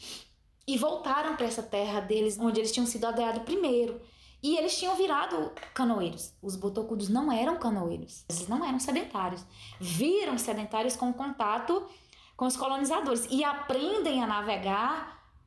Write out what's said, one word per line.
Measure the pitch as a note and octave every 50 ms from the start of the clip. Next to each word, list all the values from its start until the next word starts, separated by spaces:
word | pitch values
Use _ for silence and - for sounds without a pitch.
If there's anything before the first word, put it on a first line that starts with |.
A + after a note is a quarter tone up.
| - - - - - - _ _ _ _ _ _ -
e | - C4+
voltaram | A#3 B3+ D4+ - - - C#4 C4 D4 D4+ D#4+ D#4
pra | - A#3+
essa | A3+ A3 A#3
terra | A3 - - G3+ G3+ G#3 G3+ G#3
deles, | G3 G3 G#3+ A3 G#3+ G#3+ G#3 G#3+
onde | A#3 A#3 G#3 A3
eles | A3 A3
tinham | - B3 A#3+
sido | A#3 - A3 A3+
aldeados | A3+ A3+ A#3 A#3 A3+ A3 A3+ A3+
primeiro. | - E4+ G4+ F4 C#4 B3 A#3+ A#3 A#3 A#3 - - - - - - - - -
E | - C#4+ E4
eles | E4 D4+ F4+ F4 -
tinham | F4+ F4+ F#4+
virado | F#4 F#4+ E4 D4 D4 E4+ F#4+ F4 D#4+ D4+ - - - - - -
canoeiros. | - B3+ A#3 A3+ G3+ F3+ E3 D#3+ - - - - -
Os | - G3 F#3+
botocudos | F#3 F#3+ G3+ G3 A3+ A3 - A3+ G3+ G3+ F#3
não | G#3+ B3+ D4 D4+
eram | A#3+ A3 A#3+ D#4+ F4 E4+
canoeiros. | - A#3 G#3+ G3 F3 E3+ E3+ E3 E3 - - - - -
Eles | E3 E3+ F3+ F#3
não | A#3 D4 F4
eram | C#4+ B3+ B3+
sedentários. | - - B3+ E4+ - - - G3+ F#3 F3+ F3+ F3+ - - - - - - - -
Viram | F#3 F3 E3 E3+ B3+ E4 F#4+ G#4+ G4 D#4 B3+ A#3
sedentários | - A#3+ G#3+ G#3+ G#3+ - - A3 A3+ B3+ B3
com | - B3 B3
contato | B3 - C4+ C#4 C4+ - A3+ G#3 G#3+ A#3 A3+ - F4 G4 F#4 - - - - _ - - - - -
com | - B3+
os | B3+ B3+
colonizadores | - B3+ C4+ C4+ C#4 C#4+ B3+ D#4+ G4+ D#4 C4 A#3+ A#3 A#3+ -
e | C4 C4+ D4+
aprendem | C#4+ C#4+ C#4+ C#4 - B3+ C4 C#4+ F4+ G#4 A4 D#4 D#4 C4+ B3+
a | A#3
navegar | G#3+ G#3+ G#3 G3+ A3 G3+ F#3 F#3 G3 G3 G#3 A#3 C4 D#4 D#4+ D4 - - - - - - - -